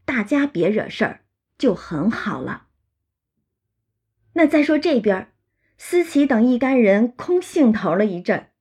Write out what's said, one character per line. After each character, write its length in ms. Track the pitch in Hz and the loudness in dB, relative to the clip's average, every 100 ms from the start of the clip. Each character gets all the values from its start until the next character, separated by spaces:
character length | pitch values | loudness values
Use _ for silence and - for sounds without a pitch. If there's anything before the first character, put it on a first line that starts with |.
| - | -6
大 160 | 254 | -6
家 240 | 202 285 285 | -2 -2 -2
别 240 | - 175 | -2 -2
惹 180 | 214 - | -2 -6
事 160 | - | -4
儿， 160 | 208 - _ _ _ _ | -6 -6 _ _ _ _
就 160 | 269 | -2
很 360 | 185 - 156 190 | -2 -6 -4 -4
好 300 | - 208 131 | -4 -6 -8
了。 280 | - - _ _ _ _ _ _ _ _ _ _ _ _ _ _ _ _ _ | -8 -12 _ _ _ _ _ _ _ _ _ _ _ _ _ _ _ _ _
那 140 | 339 302 | 0 2
再 160 | 311 | 2
说 160 | 294 302 | 2 0
这 220 | 339 262 | 2 0
边 140 | 202 | 0
儿， 180 | 190 - _ _ _ _ _ | -2 -6 _ _ _ _ _
思 260 | - 349 | -4 -2
琪 220 | 339 285 | 0 0
等 180 | 285 226 | 2 2
一 160 | 247 240 | 2 2
干 220 | 262 269 | 0 2
人 320 | 214 202 240 | 4 4 2
空 300 | - - 359 | -2 -2 -2
兴 280 | 349 349 247 | -2 2 2
头 240 | 214 175 | 2 0
了 120 | 175 214 | 0 0
一 160 | 175 | -2
阵 120 | 180 | -4
儿。 180 | 175 - _ | -6 -8 _